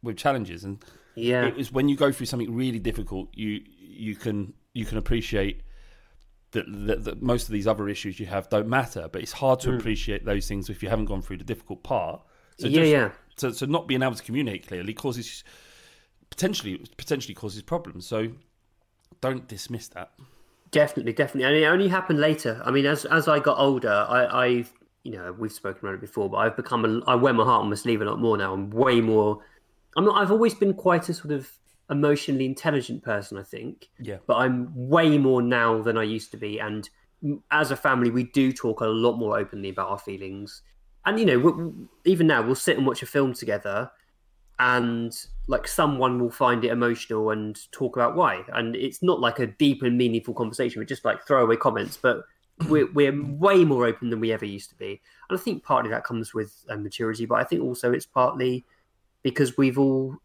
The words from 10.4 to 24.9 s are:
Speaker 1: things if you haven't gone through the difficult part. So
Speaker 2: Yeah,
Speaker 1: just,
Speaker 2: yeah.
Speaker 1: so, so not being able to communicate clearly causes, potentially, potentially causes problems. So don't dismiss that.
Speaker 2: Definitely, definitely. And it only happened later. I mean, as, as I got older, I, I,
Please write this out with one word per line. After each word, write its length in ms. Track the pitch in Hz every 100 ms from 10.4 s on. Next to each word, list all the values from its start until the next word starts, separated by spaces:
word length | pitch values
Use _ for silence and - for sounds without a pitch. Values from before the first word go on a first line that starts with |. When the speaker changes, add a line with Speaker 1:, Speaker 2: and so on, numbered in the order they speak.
| -
Speaker 1:
things 220 | 101 95
if 120 | 101
you 60 | 98
haven't 160 | 110 104
gone 160 | 98
through 160 | 87 90
the 60 |
difficult 400 | 107 113 _ 101
part. 380 | - 123 82 - _ _ _ _
So 100 | -
Speaker 2:
Yeah, 120 | 147
Speaker 1:
just, 120 | 160
Speaker 2:
yeah. 200 | 147 107 - _ -
Speaker 1:
so, 160 | 135
so 140 | 117 135
not 220 | 160 170
being 140 | 131
able 120 | 131 110
to 80 |
communicate 440 | - 120 135 98 -
clearly 260 | 90 92
causes, 500 | 110 139 120 113 - - - - - - _ _ _ _
potentially, 520 | - 185 - 104 92 - _
potentially 360 | - 143 120
causes 280 | 98 107 98
problems. 440 | - 170 - 85 -
So 240 | 110 113 117 _ _ _ _ _ _ _ _
don't 260 | 131 127 -
dismiss 400 | 104 - 120 -
that. 220 | 90 90 _ - _ _ _ _
Speaker 2:
Definitely, 420 | 151 147 - 120
definitely. 300 | 110 135 139 127
And 100 | 151
it 100 | 156
only 220 | 180 196
happened 300 | 185 180 156
later. 420 | 151 151 131 113
I 80 | -
mean, 140 | 135 139
as, 180 | 147 -
as 220 | 160 156
I 120 | 151
got 180 | 143 -
older, 460 | 139 131 120 101 104
I, 380 | 123 123 127 127
I, 20 | 123 120 _ _